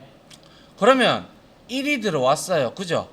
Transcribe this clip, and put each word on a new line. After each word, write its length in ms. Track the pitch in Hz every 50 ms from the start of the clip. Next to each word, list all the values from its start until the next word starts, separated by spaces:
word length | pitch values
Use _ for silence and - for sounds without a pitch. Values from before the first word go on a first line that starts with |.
| - - - - - - - - - - - - - - - -
그러면 480 | 190 226 269 262 233 180 135 104 90 - - - - - - - - -
일이 320 | 233 269 262 294 294 247
들어왔어요. 760 | 208 214 156 143 127 131 147 156 - 175 185 156 131 113 -
그죠? 340 | - 196 175 156 117 95 -